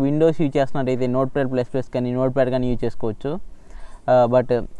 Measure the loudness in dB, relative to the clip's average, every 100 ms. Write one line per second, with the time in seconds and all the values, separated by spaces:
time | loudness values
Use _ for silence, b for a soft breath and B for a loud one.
0 | 2 4 2 4 2 2 0 0 0 0
1 | 0 0 0 0 -2 -2 -2 -4 -4 -4
2 | -2 0 0 2 0 0 0 0 0 -2
3 | -2 -4 -6 -6 -8 b b b b b
4 | b 4 6 4 2 0 -2